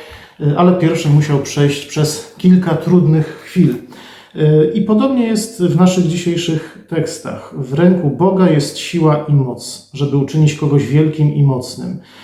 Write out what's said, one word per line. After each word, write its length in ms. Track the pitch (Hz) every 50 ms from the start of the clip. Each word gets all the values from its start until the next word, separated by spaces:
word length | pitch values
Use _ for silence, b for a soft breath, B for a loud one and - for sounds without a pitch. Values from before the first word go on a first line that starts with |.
| B B B B B B B B
y, 180 | 151 147 -
ale 160 | - 180 180 180
pierwszy 360 | - 160 165 165 - - 147
musiał 300 | 143 151 147 147 143 135
przejść 460 | - - - 143 143 143 - - -
przez 500 | - - 156 147 147 - - - - -
kilka 380 | - - 185 180 180 - 175 151
trudnych 640 | 156 - 160 180 180 147 151 160 156 151 - - - -
chwil. 300 | - - 185 156 127 - - - B B B B B B B B B B
Y, 360 | 165 151 151 156 151 - - -
i 60 | 208
podobnie 460 | 180 202 214 214 269 269 262 247 226
jest 360 | 226 220 208 - - - - 180
w 120 | 156 143
naszych 320 | 170 185 180 - 185 165
dzisiejszych 760 | 156 175 - - 175 170 - - 160 160 156 - - - - - -
tekstach. 640 | 160 156 - - - - - - - - - - -
"W 160 | 151 127 127 139
ręku 360 | 160 175 185 185 180 156 139
Boga 400 | 123 120 175 190 185 185 185 165
jest 280 | 151 147 143 - -
siła 480 | - - - 175 170 156 151 151 147 - 151
i 40 | 147
moc, 560 | 135 131 123 - - - - - - - _ -
żeby 240 | 139 143 - 135
uczynić 380 | 143 123 - - 156 151 147 -
kogoś 320 | - 151 135 143 135 110
wielkim 460 | 117 143 151 156 151 - 156 147 147 143
i 100 | 147 139
mocnym". 560 | 135 127 117 - - - - - 180 - - B B B B